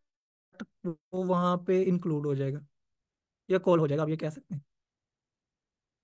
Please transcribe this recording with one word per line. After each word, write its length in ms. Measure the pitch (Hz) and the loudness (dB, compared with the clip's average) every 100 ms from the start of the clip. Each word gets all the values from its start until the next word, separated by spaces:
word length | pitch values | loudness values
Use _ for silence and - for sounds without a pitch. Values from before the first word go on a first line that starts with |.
| _ _ _ _ _ - - _ 185 | _ _ _ _ _ -18 -18 _ -10
वो 380 | 160 _ 185 185 | -10 _ -4 0
वहाँ 320 | 180 180 180 180 | 2 2 0 2
पे 140 | 185 | 2
इंक्लूड 420 | 190 180 175 151 147 | 2 2 0 -2 0
हो 100 | 139 | -2
जाएगा 240 | 135 143 - _ _ _ _ _ _ _ - | -2 -6 -10 _ _ _ _ _ _ _ -2
या 80 | 185 | 0
कॉल 200 | 185 170 | 4 4
हो 80 | 151 | 4
जाएगा, 160 | 143 | 0
आप 60 | 156 | -2
ये 80 | 160 | -2
कह 120 | 156 | -4
सकते 260 | 160 - 147 | -8 -10 -12
हैं। 80 | - _ _ _ _ _ _ _ _ _ _ _ _ _ | -12 _ _ _ _ _ _ _ _ _ _ _ _ _